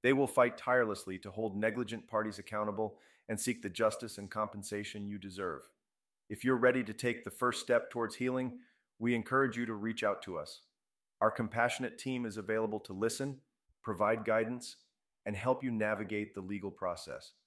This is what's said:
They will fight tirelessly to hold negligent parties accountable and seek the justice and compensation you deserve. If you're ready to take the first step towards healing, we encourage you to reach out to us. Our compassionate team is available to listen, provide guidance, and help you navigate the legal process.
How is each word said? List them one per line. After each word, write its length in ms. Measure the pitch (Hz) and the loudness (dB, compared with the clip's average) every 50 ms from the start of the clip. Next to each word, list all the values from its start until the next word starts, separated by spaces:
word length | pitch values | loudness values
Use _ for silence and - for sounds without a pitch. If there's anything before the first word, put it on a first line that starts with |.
| - | 6
They 80 | 123 | 6
will 160 | 135 135 139 | 6 6 4
fight 300 | 127 - 135 123 123 120 | 4 6 6 6 6 4
tirelessly 640 | - - 127 127 127 120 107 101 - - 98 95 92 | -2 0 4 4 4 4 4 0 -4 -4 -6 -8 -6
to 120 | - 101 | -8 -8
hold 240 | 90 107 113 110 95 | -4 -4 -4 -2 0
negligent 500 | 101 107 113 107 123 120 104 117 110 - | 2 0 2 2 0 -4 -4 -6 -10 -8
parties 300 | - 113 107 107 107 101 | -2 0 0 0 0 -6
accountable 600 | - 104 - 110 107 107 107 101 107 110 104 - - _ _ _ _ _ - | -8 -10 -6 -4 -2 -2 -2 -2 -2 -4 -4 -4 -12 _ _ _ _ _ -6
and 80 | 110 | -4
seek 240 | 104 - 127 117 120 | -2 0 -2 -2 -2
the 80 | - 98 | -4 -6
justice 480 | 85 - 113 107 107 - 120 110 - | 0 2 2 2 2 0 -8 -10 -10
and 140 | - 101 101 | -10 -10 -6
compensation 760 | - 107 107 104 - 104 98 - 107 104 104 - - 107 101 | -2 -4 -4 -2 -4 -10 -8 -6 -6 -6 -6 -6 -8 -8 -6
you 120 | 101 104 | -6 -8
deserve. 460 | 98 95 98 90 98 95 90 76 65 - - _ _ _ _ _ _ _ _ _ _ _ _ | -8 -8 -10 -6 -4 -4 -4 -4 -6 -12 -18 _ _ _ _ _ _ _ _ _ _ _ _
If 160 | 107 - - | -10 0 4
you're 100 | 127 131 | 4 4
ready 260 | 120 120 127 123 131 117 | 8 6 6 6 6 -2
to 80 | 104 104 | -2 -6
take 320 | - - 123 117 117 - | -2 0 0 -2 -2 -6
the 40 | 98 | -10
first 300 | - - 123 123 120 - | -2 0 0 2 2 0
step 300 | - - 120 117 - - | 0 2 2 2 2 0
towards 260 | - 120 117 107 - | -4 -2 -2 -2 -2
healing, 440 | - 127 127 127 127 127 123 120 - - _ _ _ _ _ _ _ | -2 -2 0 0 0 -2 -2 -6 -10 -18 _ _ _ _ _ _ _
we 140 | 113 120 120 | 0 2 2
encourage 440 | 117 113 - 131 135 135 127 110 | 2 0 2 2 4 4 4 2
you 80 | 120 120 | -2 -4
to 80 | 113 113 | -4 -4
reach 280 | 104 107 113 110 117 | -4 -2 -4 -2 2
out 200 | 113 104 98 - | 2 2 2 0
to 160 | - 98 90 | -4 -6 -6
us. 240 | 78 76 - - - _ _ _ _ _ _ _ _ _ _ _ _ | -6 -6 -8 -12 -18 _ _ _ _ _ _ _ _ _ _ _ _
Our 100 | 107 110 | 2 2
compassionate 680 | - - 117 98 - 120 120 123 - - 127 117 - | 4 2 -4 -2 2 2 2 2 2 0 -4 -6 -6
team 280 | - - 135 131 123 120 | -6 -6 -4 -2 -2 -2
is 120 | 113 98 | -4 -4
available 420 | 110 98 104 110 110 110 107 107 104 | -6 -2 0 0 0 0 0 -2 -4
to 120 | - - 95 | -6 -8 -2
listen, 460 | 95 107 113 117 - 135 143 135 135 _ _ _ _ _ _ _ _ - | 0 0 0 0 0 -4 -6 -6 -10 _ _ _ _ _ _ _ _ -6
provide 400 | 117 101 87 104 104 117 113 107 | -6 0 2 4 2 2 2 2
guidance, 540 | 113 110 113 113 113 123 123 - - - _ _ _ _ _ _ _ _ _ _ | 2 2 2 2 0 -4 -8 -8 -12 -14 _ _ _ _ _ _ _ _ _ _
and 100 | 104 104 | -6 -6
help 260 | 98 107 127 127 127 | 0 2 2 2 2
you 100 | 131 127 | 0 -2
navigate 640 | 117 107 107 107 110 101 107 92 107 104 107 107 - | 0 2 2 2 2 0 -2 -2 -2 -4 -4 -4 -8
the 60 | 98 | -10
legal 300 | 95 95 101 98 95 98 | -6 -6 -6 -6 -6 -8
process. 640 | - - 95 90 87 80 - 82 64 60 - - _ _ _ | -6 -4 -4 -4 -4 -4 -8 -10 -12 -12 -12 -18 _ _ _